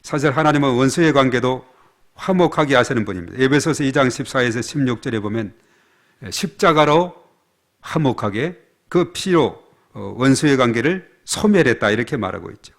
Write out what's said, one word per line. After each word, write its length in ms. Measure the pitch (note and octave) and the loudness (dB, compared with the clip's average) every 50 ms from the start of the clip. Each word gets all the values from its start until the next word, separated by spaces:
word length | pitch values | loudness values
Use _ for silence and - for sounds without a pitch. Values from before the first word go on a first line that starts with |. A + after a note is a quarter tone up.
사실 280 | _ - - D3 C3+ D3+ | _ -6 -4 0 0 0
하나님은 440 | B2+ D#3 D#3 D3+ D3 C#3+ C#3+ C3+ B2 | 0 2 2 2 2 4 2 2 2
원수의 380 | A#2+ C3+ C3+ - F3 E3+ D#3 | 2 2 2 2 2 2 4
관계도 540 | C#3 C#3 C3+ C3 A#2 B2 A#2+ B2+ C3 B2 - _ _ _ _ _ _ _ _ _ _ | 4 4 2 2 0 0 -2 -2 -4 -4 -10 _ _ _ _ _ _ _ _ _ _
화목하게 600 | - - - F#3+ F3+ F3 D3+ - - D3+ C3+ C#3 | -10 -4 -2 2 2 2 2 2 0 0 4 4
하시는 300 | B2 A#2+ - C#3 A#2 G#2 | 2 2 2 -2 -4 -4
분입니다. 380 | G2+ F#2+ F2+ E2+ - - B2+ | -4 -8 -10 -10 -12 -2 0
에베소서 420 | C3 C3 C#3+ C#3+ - D#3+ C3+ C3 D3 | 2 2 2 2 2 0 -2 -2 -2
이 80 | C3+ | -2
장 180 | C3 D3 C3+ B2+ | 0 2 0 0
십사에서 520 | A#2+ - C3 - - C3+ B2 A#2+ A2 B2 | 0 -4 -10 -4 -2 -2 -2 0 -2 -4
십육 400 | A#2 - - D3 C3+ B2+ A#2+ G#2+ | -8 -6 -4 -2 -2 -2 -2 -4
절에 180 | - C#3 A2+ A2 | -6 -6 -6 -4
보면 340 | G2+ G#2 G#2 A2+ A2 G2 - _ _ _ _ _ _ _ _ _ _ _ _ _ - F#2+ | -4 -4 -6 -6 -6 -8 -12 _ _ _ _ _ _ _ _ _ _ _ _ _ -16 -12
십자가로 840 | - - - E3+ - - G#3 F3+ D#3 D#3 D3+ D3 D3 E3 F3+ F3 - - _ _ _ _ _ _ _ _ _ _ _ _ | -8 -8 -8 -8 -4 2 2 4 4 4 4 4 4 2 2 -2 -8 -18 _ _ _ _ _ _ _ _ _ _ _ _
화목하게 800 | - - - E3 D3+ C3 A#2 - - G#2 G2 G#2+ C#3 F3 F3 - _ _ _ _ _ _ | -16 -6 -4 -2 0 0 -2 -2 -6 -6 -4 -4 -6 -6 -8 -14 _ _ _ _ _ _
그 240 | - F3 E3+ F3 | 0 0 0 0
피로, 500 | - - - F#3+ F3 E3 C3+ F#2+ - - _ _ _ _ _ _ | -6 -8 -2 0 2 2 2 2 -2 -10 _ _ _ _ _ _
어, 220 | _ G#2 G2+ G2+ F#2+ | _ -14 -12 -12 -4
원수의 400 | A2+ B2+ C3+ C3+ - - D3 C#3 | 0 2 2 4 4 4 2 4
관계를 540 | C3 B2+ A#2 A2 A#2 A#2 D3+ F#3 F#3 - _ _ _ _ | 4 2 2 0 0 -2 -2 -2 -4 -8 _ _ _ _
소멸했다 680 | - - - - G#3 G#3 F3+ D3+ B2+ A2 - - G#2 | -10 -6 0 0 2 4 4 4 2 2 0 0 0
이렇게 260 | G#2+ A2 A#2+ - D#3 | 0 0 -2 -6 -6
말하고 340 | B2 G#2 F#2 F2+ F2 F2 - | -6 -6 -6 -8 -10 -12 -14
있죠. 220 | - _ - - _ | -18 _ -20 -20 _